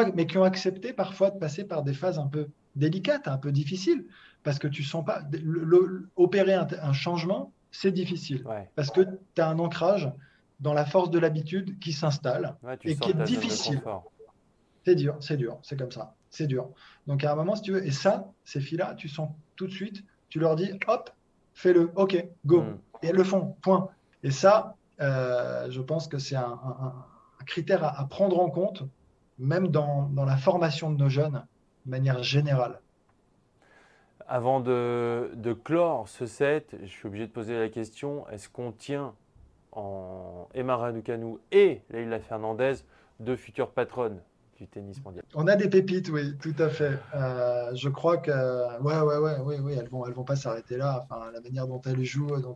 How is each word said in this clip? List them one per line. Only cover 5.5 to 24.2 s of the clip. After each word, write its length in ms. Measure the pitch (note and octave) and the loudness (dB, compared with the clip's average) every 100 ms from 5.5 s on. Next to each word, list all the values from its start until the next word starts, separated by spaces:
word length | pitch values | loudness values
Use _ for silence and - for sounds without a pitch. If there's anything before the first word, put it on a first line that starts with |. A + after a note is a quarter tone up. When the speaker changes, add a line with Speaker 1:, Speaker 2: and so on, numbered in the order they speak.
| E3+ | -2
Speaker 1:
le, 460 | E3 F3+ F#3 - - - | 6 6 6 0 -6 4
opérer 400 | F3 G3+ F#3+ F#3+ | 4 6 4 4
un, 100 | D3+ C#3 | 2 -2
un 120 | D3+ | 0
changement, 580 | C3+ F3 F3 E3+ A#3 C#4 _ _ | 0 0 0 0 -2 -4 _ _
c'est 180 | - G3 | 0 2
difficile. 560 | F3+ F#3 E3 - C3+ A#2 | 2 0 -4 -4 -6 -6
Speaker 2:
Ouais. 220 | G#2+ G2 - | -8 -6 -4
Speaker 1:
Parce 160 | C#3+ | 2
que 100 | F#3 F#3+ F#3+ - - | 4 4 0 -4 0
t'as 140 | D#3+ | 2
un 100 | D#3+ | 2
ancrage 500 | E3+ - E3+ G3+ C#3+ - - _ _ - | -2 2 2 2 0 -6 -14 _ _ -6
dans 120 | C#3 | 0
la 120 | D3 D3 | 2 4
force 240 | F#3+ F3 | 2 4
de 100 | E3 | 4
l'habitude 580 | E3 D#3 D#3 F#3+ F#3 - | 2 2 -2 -4 -4 -6
qui 120 | E3 | -6
s'installe 640 | D3 D#3 C#3 B2+ B2 - - | -2 0 0 -2 -2 -4 -8
Speaker 2:
Ouais, 140 | B2 C3 | -12 -8
tu 120 | E3 | -4
Speaker 1:
et 60 | C#3+ | -2
Speaker 2:
sors 120 | A3+ | 0
Speaker 1:
qui 60 | |
Speaker 2:
de 60 | E3+ | 0
Speaker 1:
est 40 | A2 | 0
Speaker 2:
ta 0 | |
zone 100 | B3 | 0
de 60 | |
Speaker 1:
difficile. 340 | A3+ - - C#3 | 0 -2 -2 -2
Speaker 2:
confort. 320 | A#2 F#2+ - - - _ _ _ _ _ - | -4 -8 -10 -20 -20 _ _ _ _ _ 2
Speaker 1:
C'est 100 | E3 | 4
dur, 220 | C#3 C#3+ | 2 -2
c'est 180 | - D3+ | -4 -2
dur, 200 | A#2 - | -2 -6
c'est 140 | - C#3 | -10 -8
comme 140 | B2 | -8
ça, 240 | A2+ G#2+ _ _ | -10 -16 _ _
c'est 180 | - D3+ | -6 -2
dur. 220 | B2+ - - - - - | -2 -4 -12 -20 -14 -4
Donc 160 | C#3 | 0
à 80 | D3 | 0
un 40 | D3+ | 0
moment, 200 | E3 G#3 | 0 -2
si 80 | |
tu 80 | G3+ | -2
veux, 120 | F#3+ D#3 | -2 -2
et 60 | |
ça, 400 | C3+ G3 G#3+ - - - | 2 2 2 -2 -16 -8
ces 160 | C#3+ | -6
filles-là, 340 | C#3 E3 A2+ - | -4 -2 -4 -6
tu 140 | D#3 | -10
sens 200 | D3+ D#3 - _ - | -6 -8 -8 _ -10
tout 100 | F#3+ | -8
de 60 | |
suite, 320 | - G3+ G3+ - _ _ | -6 -10 -10 -18 _ _
tu 100 | D#3 | 0
leur 160 | D#3+ D#3 | 2 2
dis, 240 | G3 G3 - | 0 -2 0
hop, 220 | A3 - - _ _ _ | 0 -2 -20 _ _ _
fais-le, 380 | - F#3 F3 E3+ F#3+ | 0 6 6 6 4
ok, 300 | F#3+ F3+ E3+ - C#3+ | 2 2 -2 -6 4
go. 160 | E3+ | 6
Speaker 2:
Mm. 160 | A2 G2+ - - | 6 -4 -14 -6
Speaker 1:
Et 60 | D#3+ | 2
elles 80 | F#3 | 4
le 80 | |
font, 320 | F#3 G3 - - | 4 2 -2 -2
point. 280 | F#3 F#3 F#3+ - _ _ | 4 4 4 -8 _ _